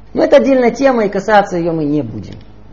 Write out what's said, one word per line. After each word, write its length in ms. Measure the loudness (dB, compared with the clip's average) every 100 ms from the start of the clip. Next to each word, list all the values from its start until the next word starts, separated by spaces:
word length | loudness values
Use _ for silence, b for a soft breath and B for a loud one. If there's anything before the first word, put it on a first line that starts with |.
| -10
Но 100 | -2
это 140 | 4 4
отдельная 320 | 4 2 2
тема, 340 | 0 0 0
и 40 | -2
касаться 480 | -4 2 2 2 -2
её 140 | -4
мы 120 | -4
не 180 | -2 -4
будем. 320 | -4 -10 -14 -16 -20 -20 -20